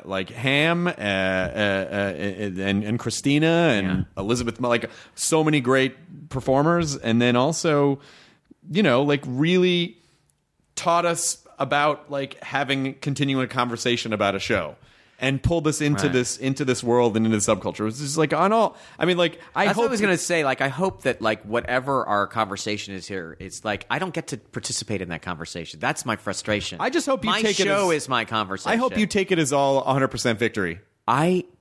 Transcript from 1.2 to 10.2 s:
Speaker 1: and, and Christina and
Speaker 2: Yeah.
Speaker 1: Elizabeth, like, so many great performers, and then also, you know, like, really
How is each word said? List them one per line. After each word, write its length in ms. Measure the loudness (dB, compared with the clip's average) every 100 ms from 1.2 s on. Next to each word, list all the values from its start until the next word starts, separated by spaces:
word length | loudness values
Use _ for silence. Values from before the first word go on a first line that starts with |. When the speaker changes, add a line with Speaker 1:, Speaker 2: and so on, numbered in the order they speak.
| 0 0 -2 -2 0 0 -2 -4 -4 -4
Speaker 1:
and, 680 | -6 -6 -6 -4 -2 -2 -2
and 120 | -4
Christina 500 | -4 -4 0 2 4
and 380 | 4 4 2 0
Speaker 2:
Yeah. 160 | -2 -4 -6
Speaker 1:
Elizabeth, 440 | -2 -2 -2 -4
like, 280 | 0 0 -2 -12 -20 -8
so 280 | 0 2
many 160 | 2 2
great 720 | 4 2 2 -2 -16 -20 -10
performers, 640 | -6 0 2 4 2 0 -4
and 260 | 0 2
then 140 | 4 4
also, 640 | 2 0 2 2 2 0 -6 -20 -20 _ _ _ -4
you 100 | 2
know, 220 | 4 4
like, 200 | 4 0 0
really 720 | 0 4 4 4 2 0 -6 _ _